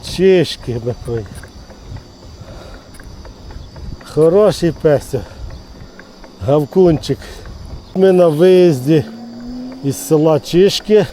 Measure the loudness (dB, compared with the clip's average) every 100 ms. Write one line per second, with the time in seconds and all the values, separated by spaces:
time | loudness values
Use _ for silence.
0 | -10 0 4 4 2 -4 -8 -6 -6 -8
1 | -6 -8 -8 -16 -18 -20 -20 -20 -16 -16
2 | -18 -20 -20 -20 -18 -18 -18 -20 -20 -20
3 | -20 -18 -20 -18 -18 -16 -16 -16 -14 -14
4 | -8 0 2 4 2 2 -4 0 0 0
5 | -2 -8 -8 -14 -16 -16 -20 -20 -20 -20
6 | -20 -20 -20 -10 0 0 2 4 4 4
7 | -2 -6 -8 -18 -18 -18 -16 -16 -10 2
8 | 4 6 4 4 4 6 6 2 2 0
9 | 0 -10 -16 -16 -14 -12 -14 -8 -6 -6
10 | 0 2 4 2 0 2 2 2 2 2
11 | 2